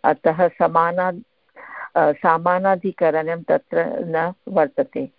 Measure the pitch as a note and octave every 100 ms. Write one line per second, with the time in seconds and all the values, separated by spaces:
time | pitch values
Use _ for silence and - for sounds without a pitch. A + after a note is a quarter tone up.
0 | C#3 - E3+ D#3+ F3 - E3+ E3 E3+ F3
1 | F#3 F3 - _ _ - - - - F3
2 | D3+ D3 F3+ E3 E3+ F3+ F#3+ F#3 F#3+ -
3 | E3 D#3 D#3+ E3+ D#3+ D#3 _ E3 E3 -
4 | F3 D#3+ E3+ F#3 - F#3+ D3 - C4+ -
5 | C4+